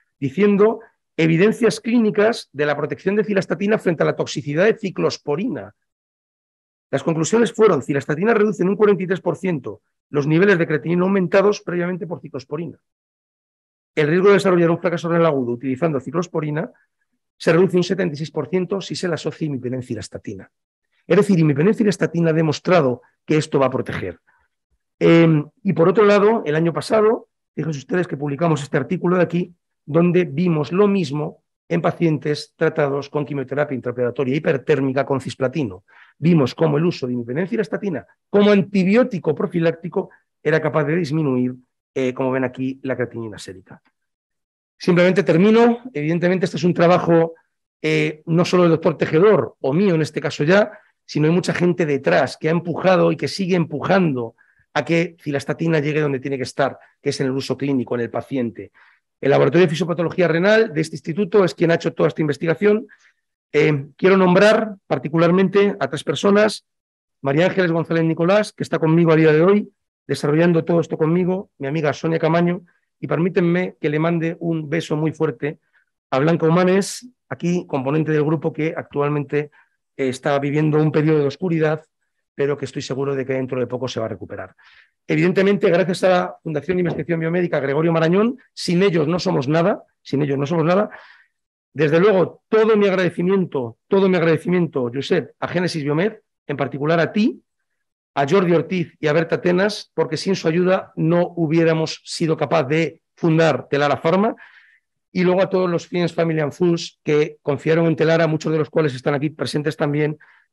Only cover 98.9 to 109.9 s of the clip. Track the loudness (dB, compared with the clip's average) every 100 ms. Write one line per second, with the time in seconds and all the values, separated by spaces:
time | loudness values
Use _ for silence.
98.9 | _ -2 0 0 -2 0 0 0 -4 -8
99.9 | -4 -4 -4 -4 -2 0 0 2 0 -2
100.9 | -4 0 2 0 -2 0 2 2 2 -2
101.9 | -8 -12 -4 -2 -2 0 0 0 -2 -2
102.9 | -6 _ _ 0 2 2 0 -2 -2 0
103.9 | 0 0 0 0 -4 -14 _ _ _ _
104.9 | _ _ -2 2 2 0 0 0 -2 -4
105.9 | -2 -2 0 -2 -2 -4 0 0 0 -4
106.9 | -10 -2 0 0 -4 -4 -2 0 2 2
107.9 | 2 2 2 2 0 -2 -2 -2 0 -2
108.9 | -2 -4 -2 -4 -6 -6 -4 -4 -2 -2